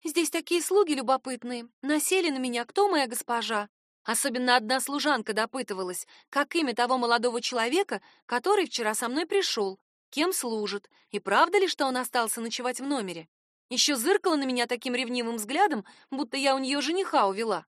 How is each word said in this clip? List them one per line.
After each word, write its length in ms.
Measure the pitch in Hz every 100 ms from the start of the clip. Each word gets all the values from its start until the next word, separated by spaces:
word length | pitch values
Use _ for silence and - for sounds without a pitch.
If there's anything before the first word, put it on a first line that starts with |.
Здесь 280 | 320 320 320
такие 320 | 330 - 349
слуги 320 | - 381 370
любопытные. 720 | 277 233 262 269 247 240 247 240 _
Насели 480 | 269 302 - 381 349
на 80 | 269
меня, 260 | 254 240
кто 240 | 240 - 403
моя 180 | 330 254
госпожа. 640 | 233 - 233 214 220 208 _ _ _
Особенно 540 | - 220 277 247 254 247
одна 240 | 214 262
служанка 540 | - 285 294 262 -
допытывалась, 720 | 208 226 262 233 190 185 180 - - _
как 260 | 277 285 339
имя 180 | 285
того 220 | 233 240 254
молодого 460 | 240 233 240 233
человека, 580 | - 247 226 320 403 202 - _
который 400 | - 240 349 415
вчера 300 | 311 - 214
со 160 | 214 240
мной 160 | 262 339
пришёл, 520 | 403 349 - 196 190 _ _ _
кем 240 | - 339
служит, 560 | 370 247 220 208 202 _ _ _
и 80 | 202
правда 400 | 196 208 339 392
ли, 100 | 370
что 160 | -
он 140 | 269 254
остался 420 | 240 247 220 -
ночевать 400 | 226 226 247 247
в 60 | 269
номере. 420 | 285 196 165 165 _ _ _ _
Ещё 260 | 220 -
зыркала 420 | 277 240 403 381 311
на 80 |
меня 220 | 269 247 240
таким 280 | 247 254
ревнивым 420 | 247 247 247 233 233
взглядом, 480 | 208 294 403 262 - - _
будто 280 | 269 277 277
я 160 | 277
у 40 | 269
неё 220 | 262 285
жениха 460 | 277 349 381 294 202
увела. 380 | 196 226 180 -